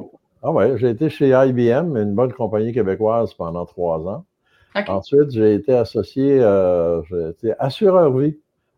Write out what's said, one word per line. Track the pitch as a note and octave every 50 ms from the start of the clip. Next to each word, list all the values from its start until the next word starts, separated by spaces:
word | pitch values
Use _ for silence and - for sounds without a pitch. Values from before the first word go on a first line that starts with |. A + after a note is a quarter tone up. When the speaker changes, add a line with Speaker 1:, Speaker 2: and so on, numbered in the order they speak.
| - - _ _ _ _ _ _ -
Speaker 1:
ah | D3
ouais, | E3 C3 G2 B2 C3+
j'ai | G#2 B2+ B2
été | A2+ G#2+ D#3 D3+
chez | - - D3 C3+
I | C3 C3 C3+ C3+ B2+
B | A#2+ A#2+ A#2
M, | A#2 C#3 F3 F3 D3
une | A2+ G#2 G#2 G2+
bonne | G#2 B2+ B2+ A#2+
compagnie | - A#2 G2 F#2+ G#2+ A2 A#2+ A2+
québécoise, | B2+ G#2 F#2+ F#2+ F#2+ G#2+ G#2+ A2+ A#2 A2+ F#2+ -
pendant | - F2+ E2 E2 F2 F2
trois | - _ - F2 E2+ D#2+ D#2+ D#2+
ans. | F#2 G#2 D3 F#3 _ _ _ _ _ _ _ _ _ _
Speaker 2:
Ok. | G3+ G#3 -
Speaker 1:
Ensuite, | G2 F#2+ - - C#3 C#3+ D3 C#3+
j'ai | B2 A2 G#2+ G#2+ G#2
été | G2 - - B2+
associé, | B2 A2+ - - A#2 A2 - - C3+ C3+ C#3 C#3 C3+
euh, | A#2+ G#2 G2 G2 F#2 F2+ F2+ F2 E2+ E2+ E2+ E2+ D#2
j'ai | - F2+ F2 E2 D#2+
été | E2+ _ - A2+ - -
assureur | B2+ C#3+ - - A3 F#3+ F#3 F#3 E3+ C#3+ B2+
vie, | C3 C#3+ D3+ D3+ - _ _ _ _ _ _ _